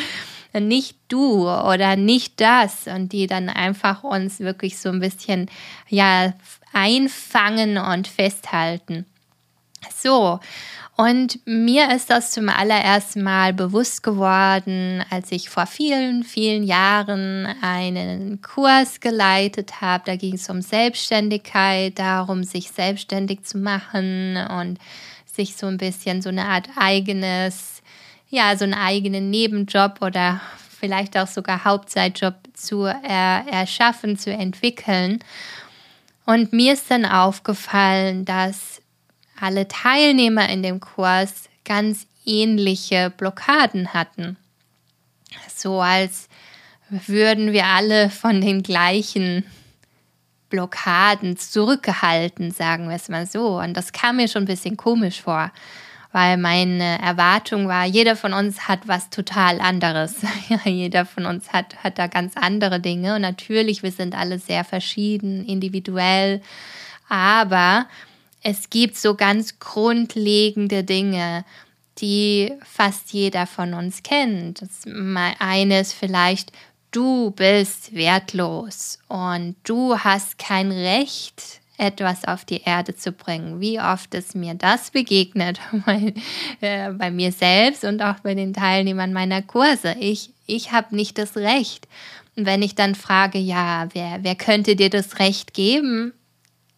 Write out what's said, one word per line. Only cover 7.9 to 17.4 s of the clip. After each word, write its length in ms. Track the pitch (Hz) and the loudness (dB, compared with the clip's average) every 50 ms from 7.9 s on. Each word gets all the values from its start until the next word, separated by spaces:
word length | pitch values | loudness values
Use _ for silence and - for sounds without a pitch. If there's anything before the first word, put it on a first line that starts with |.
| 180 185 190 - | -2 -2 -2 -6
festhalten. 1000 | - - 190 196 196 - - - - 165 165 165 170 175 _ - 165 165 180 _ _ _ _ _ _ _ _ _ _ _ _ _ _ - - - - | -2 0 0 0 0 -4 -10 -4 -2 0 0 0 -2 -6 _ -8 -10 -10 -10 _ _ _ _ _ _ _ _ _ _ _ _ _ _ -20 -20 -16 -12
So, 460 | - - 262 269 247 208 175 175 190 - - - - - - - - - - - - | -4 0 4 4 4 4 4 0 -2 -6 -14 -18 -18 -16 -16 -18 -18 -18 -10 0 2
und 380 | 226 233 247 254 262 240 - - - | 4 4 4 4 2 0 -2 -6 -6
mir 460 | 233 226 226 226 240 247 285 294 269 247 | -2 0 2 4 4 4 4 4 4 2
ist 180 | 247 - - | 0 2 2
das 220 | 240 240 233 - - | 2 2 2 0 -4
zum 160 | 226 214 202 | -2 0 0
allerersten 760 | - - 202 214 214 208 202 190 202 208 202 - - 208 196 | 2 2 2 2 2 2 4 4 2 2 2 -2 -6 -4 -2
Mal 300 | 190 190 190 190 190 185 | 0 2 4 2 2 2
bewusst 500 | 190 185 180 202 220 247 - - - - | 0 -2 0 0 0 0 0 -4 -4 -4
geworden, 1000 | 226 208 196 190 190 190 190 196 190 190 190 185 196 190 185 185 185 185 185 - - | -2 0 2 2 4 4 4 4 4 4 2 0 -2 -4 -2 -2 -2 -2 -4 -4 -4
als 200 | 185 185 185 - | -6 -8 -6 -6
ich 180 | 180 180 - - | -8 -8 -8 -6
vor 180 | - 180 175 | -4 -4 -4
vielen, 580 | - - - 302 294 277 269 262 254 247 240 233 | -4 -2 -4 -2 0 0 0 0 0 -2 -2 -4
vielen 400 | - - 214 220 214 214 214 208 | -4 -4 -2 0 0 0 0 0
Jahren 840 | 196 175 180 190 196 208 208 202 208 202 190 190 190 190 190 | 0 2 4 4 4 4 2 0 0 -4 -4 -4 -4 -4 -6